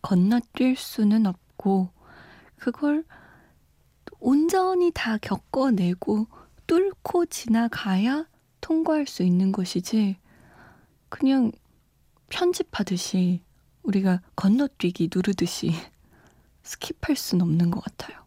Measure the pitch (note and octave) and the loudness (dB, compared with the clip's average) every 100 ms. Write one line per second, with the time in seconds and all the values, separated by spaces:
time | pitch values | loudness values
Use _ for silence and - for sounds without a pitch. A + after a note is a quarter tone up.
0 | - F3+ F#3 A#3+ - - B3+ B3+ - - | 2 2 4 2 -2 0 0 0 -6 0
1 | G#3 A3 G#3 F3+ _ - F#3+ G3 F#3 _ | 2 4 2 -2 _ -4 0 0 -2 _
2 | - - - - - _ - - D4 D4 | -20 -20 -20 -20 -20 _ -6 -2 0 0
3 | D#4+ - - - _ _ _ _ _ _ | -4 -18 -20 -20 _ _ _ _ _ _
4 | - - - C#4 D#4+ F#4+ F#4 F4+ F4 - | -20 -6 0 2 2 2 2 2 0 0
5 | A#3 G#3+ - F#3+ _ C4+ C4+ G3 F3 F3+ | -4 -4 -4 -8 _ -2 2 2 0 -2
6 | - G#3+ A3+ - - - - E4+ G4 F#4 | -2 -2 -2 -10 -20 -18 0 0 0 -4
7 | - F4+ E4+ - A#3 A3+ A#3 - G3+ F#3 | -2 -2 -2 -4 -2 0 0 -2 -2 0
8 | A3+ C#4+ D#4+ _ _ _ - D#4+ E4 D#4 | 2 0 -6 _ _ _ -2 0 2 0
9 | C#4 - F3+ F3 F#3+ G3 F3+ - F3+ A3 | -2 0 2 2 2 0 -4 -4 -2 0
10 | G3+ F#3+ _ _ - - - - _ _ | 0 -2 _ _ -20 -20 -20 -20 _ _
11 | _ - C4+ C4+ A3+ - _ _ _ _ | _ -2 2 2 2 -2 _ _ _ _
12 | _ _ _ - F4+ F4+ - - G3+ F3+ | _ _ _ -2 0 0 -6 -6 -4 -4
13 | - F#3 F3+ F3+ _ _ _ _ - G3 | -2 0 0 0 _ _ _ _ -2 0
14 | F#3+ F3+ - - G3 A#3+ C#4+ _ F3 F3+ | 2 0 -4 -2 2 2 0 _ -4 0
15 | E3+ F#3 F#3 F#3+ F3 - - E3 - _ | -2 0 -2 -2 -4 -2 -4 -4 -8 _
16 | _ _ _ _ _ _ - - - - | _ _ _ _ _ _ -18 -14 -12 -8
17 | - C#4 - F3+ E3+ D#3+ E3+ F3 - - | -2 -2 0 0 2 2 2 0 -8 -14
18 | - - | -18 -18